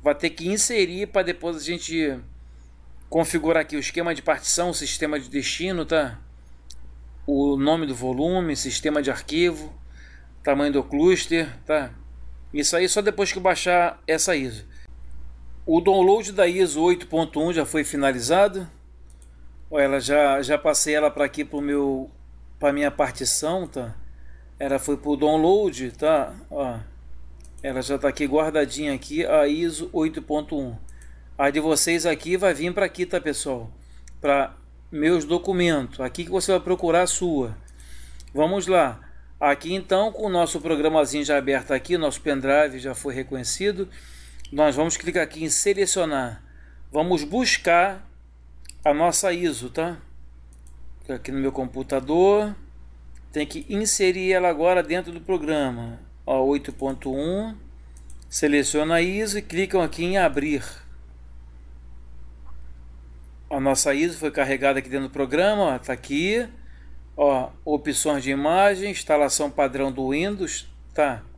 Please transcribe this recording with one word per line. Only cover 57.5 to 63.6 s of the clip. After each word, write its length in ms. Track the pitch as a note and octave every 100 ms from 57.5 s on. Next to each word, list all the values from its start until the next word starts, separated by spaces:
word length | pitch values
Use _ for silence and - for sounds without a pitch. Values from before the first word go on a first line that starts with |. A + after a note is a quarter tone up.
| G#3+ - - - - - - -
Seleciona 680 | - D3+ C#3+ C#3 D3+ D#3 E3
a 60 |
iso 360 | F3 G3 A3 G3+
e 40 |
clicam 400 | - E3 F#3+ F#3+
aqui 240 | D#3+ - F3
em 120 | F#3+
abrir. 460 | E3+ D3 D3+ C#3+ - - - - - - - - - - - - - - - - - - - - - - - - - - - - -
A 100 |
nossa 340 | C#3+